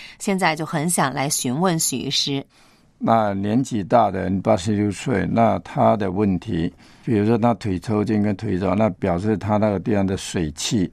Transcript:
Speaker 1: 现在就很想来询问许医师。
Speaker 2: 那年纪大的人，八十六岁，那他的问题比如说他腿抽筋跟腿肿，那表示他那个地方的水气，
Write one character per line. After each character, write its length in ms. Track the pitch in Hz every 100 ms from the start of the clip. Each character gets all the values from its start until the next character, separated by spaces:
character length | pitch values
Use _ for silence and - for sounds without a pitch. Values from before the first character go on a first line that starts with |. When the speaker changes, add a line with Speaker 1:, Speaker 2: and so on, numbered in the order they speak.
| - -
Speaker 1:
现 180 | - 190
在 160 | 175
就 100 | 156
很 240 | 156 160 170
想 240 | 175 147
来 160 | 143 139
询 320 | - 127 135
问 180 | 190 160
许 180 | - 127
医 120 | 135
师。 360 | - 143 139 - _ _ _ _ -
Speaker 2:
那 300 | 226 113 107
年 260 | 98 104 120
纪 220 | 135 113
大 300 | 87 120 104
的 80 | 92
人， 200 | 92 95
八 160 | 110 107
十 200 | 98 101
六 120 | 104
岁， 380 | 92 139 98 85
那 300 | 110 113 95
他 380 | - 147 113 110
的 160 | 98
问 260 | 92 104 87
题 340 | 104 85 87 - - -
比 120 | - 107
如 100 | 104
说 100 | 117
他 160 | 117
腿 240 | 113 107 90
抽 260 | - 107
筋 180 | 104 107
跟 120 | 104 98
腿 200 | 110 90
肿， 200 | 95 95
那 120 | 110
表 280 | - 95 87
示 180 | 107 98
他 200 | 101 107
那 140 | 107
个 100 | 95
地 120 | 101
方 120 | 101 95
的 100 | 95
水 340 | - 98 78
气， 360 | - - 107 87